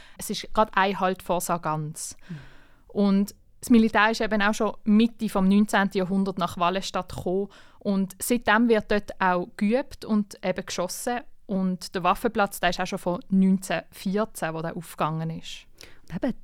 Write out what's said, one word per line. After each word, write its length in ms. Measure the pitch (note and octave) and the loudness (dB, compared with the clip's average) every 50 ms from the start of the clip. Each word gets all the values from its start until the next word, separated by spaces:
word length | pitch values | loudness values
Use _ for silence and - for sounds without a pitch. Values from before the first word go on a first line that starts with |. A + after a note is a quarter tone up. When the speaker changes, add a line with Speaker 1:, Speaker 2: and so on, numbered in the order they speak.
| - - - | -20 -20 -18
Speaker 1:
Es 140 | - F#3+ - | -12 -8 -8
ist 240 | G#3+ - - - - | -8 -8 -8 -2 2
gerade 160 | G#3+ A3 G#3+ - | 2 2 4 4
ein 240 | G3 F#3+ G3+ G3 F#3 | 2 2 2 2 0
Halt 240 | G3 F#3 F#3+ - - | 0 0 -2 -2 -2
vor 200 | - F3+ F3 - | -2 -2 -2 0
Sargans. 760 | - E3+ E3+ - D#3 D#3 D#3 D3+ D3+ D#3 - - - - - - - | -2 -4 -2 -2 -4 -4 -4 -4 -6 -8 -10 -12 -12 -14 -14 -16 -14
Speaker 2:
Mhm. 60 | E3+ C#3+ C3 - - - - - - - _ - | -14 -14 -14 -18 -20 -20 -20 -20 -20 -20 _ -6
Speaker 1:
Und 460 | - G#3 G3+ G3 G3 G3 G3+ - - - _ _ - - | 0 2 2 4 4 4 2 0 -4 -14 _ _ -20 -6
das 80 | - - | 2 6
Militär 420 | B3 A3+ A3 A3 - G#3+ G#3 A3 | 6 6 6 6 4 4 2 2
ist 120 | A3+ - A3+ | 2 0 -2
eben 180 | G#3+ A3 G#3 | 0 0 2
auch 140 | G3+ G#3 A3 | 2 2 2
schon 180 | - A3+ G3+ - - - | 0 -2 -2 -4 -4 0
Mitte 440 | A3 G#3 G#3+ A#3 A#3 - - A3+ G3+ | 4 4 6 4 4 2 -2 -6 -2
vom 180 | - G3+ F#3+ | 0 2 4
neunzehnten 520 | F#3+ G3 G#3 G#3+ - - G3+ G3 G3 - G3 | 4 6 4 4 4 2 2 2 2 0 0
Jahrhundert 400 | F#3 E3+ G3 G3 G3 G3 F#3 - | -2 0 0 0 0 -2 -2 -2
nach 180 | E3+ F3 - | -4 -4 -2
Wallenstadt 580 | F#3 F3 F3 F#3 F#3+ F#3 - - F#3 F#3 - - | 0 0 0 0 -2 -4 -4 -6 -6 -6 -6 -8
gekommen 340 | - - F3+ F3+ G3 G3+ G3 - - - - - - | -6 -4 -2 -2 -2 -4 -6 -10 -18 -20 -20 -16 -8
und 380 | - G#3 G3 G3 G3 F#3 - - | -4 -2 0 0 0 -2 -4 -6
seitdem 520 | - - B3 A#3+ - A3 G#3 A3 A#3+ A#3 | -2 0 0 0 2 2 4 4 4 4
wird 200 | A3+ G#3+ - - | 4 2 2 2
dort 300 | G#3+ G3 - - - - | 0 0 -2 -4 -4 0
auch 280 | F#3+ F#3 F3+ F3 F3 - - - | 0 2 2 0 -2 -4 -4 -2
geübt 480 | G#3 G3+ A3+ C4 C#4+ - - - - | 0 0 0 0 -2 -4 -10 -12 -6
und 320 | - A3 G#3 G3+ - - - - | -2 0 0 0 -2 -6 -8 -4
eben 220 | F#3 F3+ - F3 | -4 -4 -4 -6
geschossen. 560 | - - - F3 F#3 - - - B3 A#3+ A#3 - - - - - | -8 -6 -6 -6 -6 -6 -6 -6 -6 -6 -6 -8 -12 -18 -16 -10
Und 500 | - G3+ F#3+ F#3+ F#3 F#3 F3+ - - - | -6 -4 -2 -2 -2 -2 -4 -8 -8 -6
der 80 | F#3+ E3+ | -2 2
Waffenplatz, 560 | F3+ G3+ - - G#3 - A3+ G3+ G3 - - | 2 2 2 0 -2 0 0 0 0 0 -2
der 120 | - F3 | -2 0
ist 100 | - - | 0 0
auch 60 | F#3 | -4
schon 120 | - G3+ F#3 | -4 -4 -4
von 220 | - F3+ F3 F3 - - | -2 -2 -2 -4 -2 0
neunzehnhundertvierzehn, 1300 | F#3+ F#3+ F#3+ F#3+ F#3+ F#3 - - F3 E3 - - - - - G3 F#3 G#3 A3 A3 - - F3 D#3+ D#3+ | 4 4 6 6 4 2 0 -2 -4 -4 -6 -8 -14 -8 -6 -2 -2 -2 -2 -2 -4 -6 -6 -4 -4
wo 80 | D#3+ D#3+ | -4 -6
der 140 | E3 - | -6 -8
aufgegangen 540 | F3+ E3 - - - F3 D3+ D#3+ D#3+ E3 E3 | -8 -12 -10 -6 -2 -2 -2 -2 -2 -4 -6
ist. 360 | D#3+ E3+ - - - - - - - - - - - - - - | -6 -8 -10 -14 -14 -16 -18 -20 -20 -20 -20 -20 -20 -18 -14 -10
Speaker 2:
Und 160 | D#3+ F#3 - | -8 -4 -2
eben, 100 | B3+ - - | -4 -4 -4